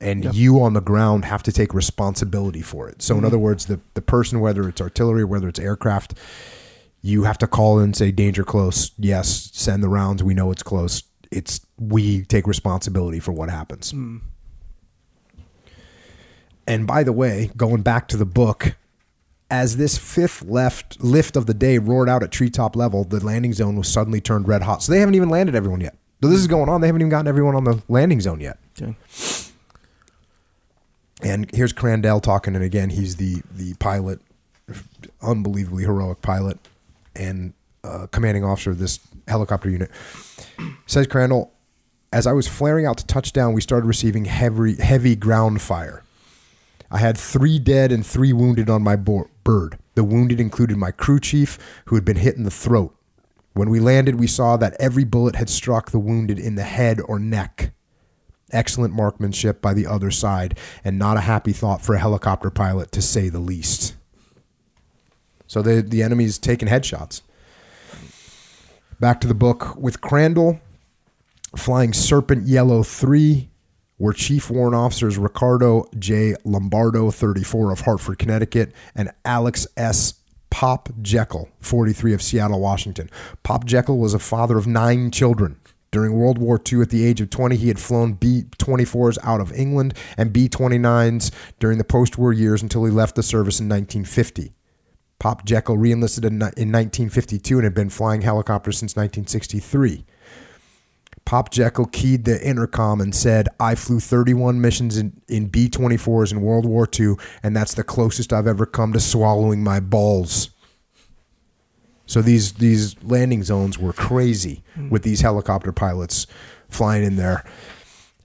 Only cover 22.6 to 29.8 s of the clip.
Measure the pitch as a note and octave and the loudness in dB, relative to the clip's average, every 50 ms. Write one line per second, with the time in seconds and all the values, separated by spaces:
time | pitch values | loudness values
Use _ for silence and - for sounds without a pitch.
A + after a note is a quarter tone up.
22.6 | A#2 G#2+ - A#2 A#2+ A#2 G2+ G2 G2+ F2 G#2 G#2 F#2+ G#2+ A2 A#2 A#2+ A#2+ A2 G2 | -2 -2 0 -2 -2 0 0 -2 -2 -2 -4 -4 -4 -4 -2 -2 -2 -2 -2 -2
23.6 | A2 G2+ G#2 G2+ F#2 - - A2+ G#2+ A2 A2 G#2 - - A2 G#2 F#2+ G2+ G#2+ G2 | -2 -2 -2 -2 -2 -2 -2 -2 0 0 -2 -4 -2 -2 -2 0 0 0 0 0
24.6 | F#2 G#2+ G2+ E2+ - C#3 E3+ G3 G#3 G3 G3 F#3+ F3+ E3 E3 F3 G3 F3+ B2+ A2 | 0 -2 -2 -2 0 2 2 4 4 4 4 4 2 2 2 2 2 0 0 0
25.6 | G2 G2 F#2 F#2 F2+ - - _ _ _ _ _ C3+ D3 F3+ G3 F#3 E3 E3+ D#3 | 0 -2 -2 -4 -6 -8 -10 _ _ _ _ _ 2 4 4 4 4 2 2 2
26.6 | C#3+ D3 F3 E3+ E3 E3 E3 E3 D#3+ D#3 D#3 D3+ D#3 D3 C#3 C#3+ C#3+ C#3+ C3+ C3+ | 2 2 2 2 2 2 2 2 2 2 0 0 0 0 2 2 2 2 2 2
27.6 | C3 A#2+ A#2 A2 - - A#2+ B2 D3+ F#3 D#3+ A2+ F#2 F#2+ E2 D2+ D2 C#2 - - | 2 0 0 0 0 0 2 4 4 4 4 2 0 -2 -4 -6 -8 -12 -12 -16
28.6 | _ _ _ - - A2+ A2+ - _ _ - - - - - - - - - _ | _ _ _ -12 -12 -12 -12 -14 _ _ -14 -10 -8 -8 -8 -8 -10 -14 -20 _
29.6 | _ _ _ _ | _ _ _ _